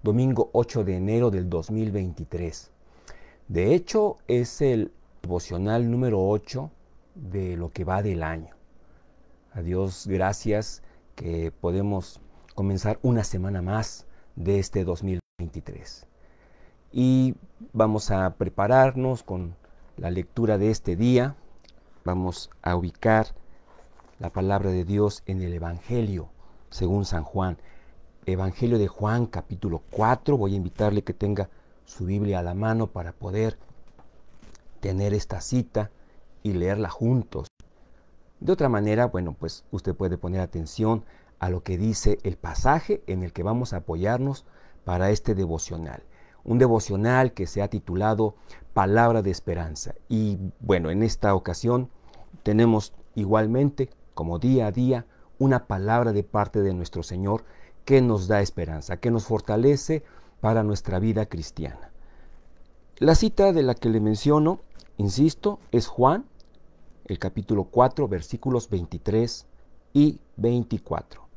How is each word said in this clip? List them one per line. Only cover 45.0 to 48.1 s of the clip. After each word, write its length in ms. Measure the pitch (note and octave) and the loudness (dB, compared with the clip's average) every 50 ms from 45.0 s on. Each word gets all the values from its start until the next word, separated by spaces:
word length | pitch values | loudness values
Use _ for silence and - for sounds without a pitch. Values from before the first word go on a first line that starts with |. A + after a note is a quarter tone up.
| F#2 G2 | 4 2
este 260 | G#2+ G#2 - - G#2+ | 2 2 2 0 0
devocional. 680 | F#2+ F#2+ E2 D#2+ E2 - - F2 E2 E2 C#2+ A#1 - - - - - - - - - - | 2 0 -2 -2 -4 -6 -8 -8 -10 -8 -10 -12 -14 -16 -20 -20 -20 -20 -20 -20 -16 -4
Un 120 | - A2+ | 0 4
devocional 760 | B2 C3 A#2+ A2+ A2 G2 - G2+ F#2+ G#2 A#2+ B2+ C3 C3 A#2+ - | 4 6 6 6 2 2 0 -2 0 2 4 4 4 4 2 0
que 140 | - F#2+ | -4 -8
se 140 | - - G2+ | -4 -2 -2
ha 80 | G2+ G#2 | -2 -2
titulado 640 | - G#2 - - E2+ F#2+ G2+ G#2+ | -2 -6 -6 -4 -2 0 2 2